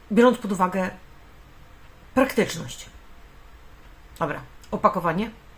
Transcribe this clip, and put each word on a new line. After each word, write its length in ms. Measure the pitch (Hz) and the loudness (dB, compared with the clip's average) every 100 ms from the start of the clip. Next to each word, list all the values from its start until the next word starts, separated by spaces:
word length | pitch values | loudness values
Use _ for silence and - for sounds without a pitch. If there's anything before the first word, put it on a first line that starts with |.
| - | 0
biorąc 260 | 202 247 240 | 6 6 4
pod 140 | 196 | -4
uwagę 380 | 185 180 190 185 - - - - - - - - - - - - | 0 0 0 -4 -8 -20 -20 -20 -20 -20 -20 -20 -20 -20 -20 -4
praktyczność. 720 | 254 262 - 180 165 123 - - - - - - - - - - - - - - - | 0 0 0 -2 -4 -12 -14 -18 -20 -20 -20 -20 -20 -20 -20 -20 -20 -20 -20 -20 -6
Dobra, 220 | 160 135 - - - | -6 -6 -12 -20 -10
opakowanie 600 | 202 208 185 170 165 226 - - | 0 0 0 -2 -2 -4 -8 -20